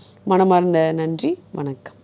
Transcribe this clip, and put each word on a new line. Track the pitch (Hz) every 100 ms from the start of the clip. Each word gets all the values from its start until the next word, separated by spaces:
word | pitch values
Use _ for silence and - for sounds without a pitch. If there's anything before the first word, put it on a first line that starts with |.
| - -
மனமார்ந்த | - 185 190 180 180 170 160
நன்றி. | 160 160 160 294 359 -
வணக்கம். | 175 143 131 - -